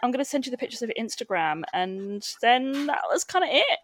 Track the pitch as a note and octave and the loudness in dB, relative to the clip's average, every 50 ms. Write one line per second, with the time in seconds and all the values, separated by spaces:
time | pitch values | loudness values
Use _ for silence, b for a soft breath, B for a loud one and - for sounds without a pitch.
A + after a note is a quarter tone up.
0 | - A#3+ B3 C4 C#4 - - C#4+ B3 C4+ B3 A#3+ C4+ - - - A#3+ A3 - - | -2 0 0 0 -2 0 -2 -2 -2 -2 -6 -6 -6 -6 -6 -6 -6 -6 -4 -4
1 | A3+ G#3 - - A#3 - G3 F3 D#3+ D#3 D3+ D#3+ D#3+ - - F3+ F#3 F#3+ F#3+ F#3+ | -4 -6 -6 -8 -4 -2 0 0 2 2 0 -2 -4 -4 -2 -2 -2 -2 -4 -6
2 | G3 G3+ G3+ G#3 - - - - - A#3 B3 B3+ C4 C4+ C#4 C#4 D4 D4 - - | -6 -6 -6 -6 -8 -8 -6 0 4 4 6 4 4 0 -2 -2 -2 0 -2 -2
3 | F#2 F2+ - - - - - F#4 F#4 - - C#4+ A#4 C#5 - - | 0 0 0 0 0 0 0 0 2 4 4 4 4 4 2 -2